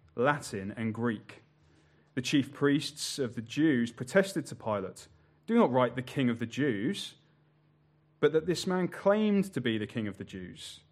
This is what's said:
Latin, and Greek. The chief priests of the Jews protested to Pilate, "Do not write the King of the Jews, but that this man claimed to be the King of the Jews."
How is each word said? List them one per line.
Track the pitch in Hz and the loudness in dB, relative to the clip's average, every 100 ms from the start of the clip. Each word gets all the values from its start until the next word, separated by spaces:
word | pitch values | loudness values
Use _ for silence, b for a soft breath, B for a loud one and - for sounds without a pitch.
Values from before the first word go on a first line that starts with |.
| _ - | _ 0
Latin, | 131 147 - 101 98 104 | 2 2 -4 -8 -6 -4
and | 113 | -4
Greek. | 110 120 104 - - _ _ b b b b b 131 | -2 -2 -4 -10 -20 _ _ b b b b b -6
The | |
chief | - 147 - | 2 2 2
priests | - 143 143 - - - - | 0 2 2 -2 -8 -8 -4
of | 120 - | -4 -4
the | |
Jews | 107 143 160 123 117 | -6 2 2 4 0
protested | - 127 147 - 165 - | -4 2 2 4 -2 -8
to | 113 | -8
Pilate, | 110 104 92 - - b b b - | -4 -4 -6 -12 -20 b b b 0
"Do | 233 | 4
not | 165 | 6
write | 127 123 127 | 6 2 0
the | |
King | 127 143 123 | -6 0 2
of | 113 | 2
the | 117 | -4
Jews, | 123 143 101 131 202 - - b b b b _ _ _ _ _ - | 0 0 2 -2 -4 -8 -14 b b b b _ _ _ _ _ 0
but | 143 | 2
that | 160 170 | 2 0
this | 160 190 | -2 0
man | 185 180 | 0 -2
claimed | - 196 214 214 202 196 | 0 2 4 4 2 0
to | 139 | -2
be | 123 110 | -2 -2
the | 104 | -4
King | 120 104 | -4 -6
of | 95 | -6
the | 95 | -12
Jews." | 95 90 80 - - _ | -12 -12 -14 -16 -18 _